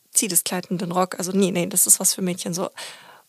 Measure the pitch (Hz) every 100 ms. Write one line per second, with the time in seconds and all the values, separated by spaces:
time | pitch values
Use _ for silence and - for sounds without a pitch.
0 | _ - 214 170 - 180 - 175 175 180
1 | 185 - 180 190 185 180 180 190 - -
2 | 185 - 180 180 202 175 - - - -
3 | - -